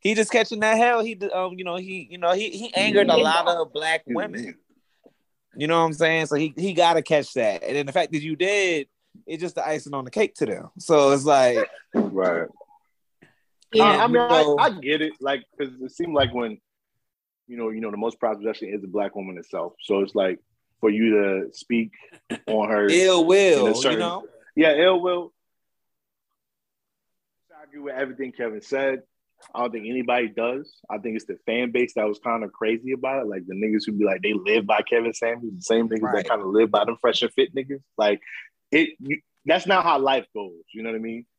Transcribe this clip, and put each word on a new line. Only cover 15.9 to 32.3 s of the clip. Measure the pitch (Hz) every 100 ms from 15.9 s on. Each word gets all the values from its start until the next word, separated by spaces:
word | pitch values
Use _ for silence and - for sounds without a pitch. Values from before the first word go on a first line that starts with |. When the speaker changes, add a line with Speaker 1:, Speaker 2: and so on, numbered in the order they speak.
Speaker 2:
seemed | - 170
like | 147 131
when, | 123 117 107 _ _ _ _ _ _ _ _ _
you | 120
know, | 113
you | 110
know, | 110
the | 104
most | 117 113
prized | 117 104
possession | 107 107 107
is | 104
a | 95
black | 98 101 104
woman | 95 90
itself. | 85 92 85 _
So | - 98
it's | 98
like | - 95 - _ _ _ _
for | 110
you | 104 113
to | 107 101 95 -
speak | - - 117 110 - - - _ 120 -
on | - 107
her | 104 104
Speaker 1:
Ill | 170 185 180
will, | 165 190 196 147 120
Speaker 2:
in |
a | 110
certain, | 131 117
Speaker 1:
you |
know? | 170 180 - - _ -
Speaker 2:
yeah, | 160
ill | 147 180 185
will. | 180 175 170 _ _ _ _ _ _ _ _ _ _ _ _ _ _ _ _ _ _ _ _ _ _ 160
I |
agree | 151 143
with | 143
everything | 131 135 123 131
Kevin | - 117 107
said. | - 135 135 131 - _ _ _ -
I | -
don't | 123
think | 113 107
anybody | 127 120 123 117
does. | 104 117 131 147 _ _
I | 107
think | 113 110
it's |
the | - 90 -
fan | 117 123
base | 120 123
that | - 107
was | 104
kinda | 123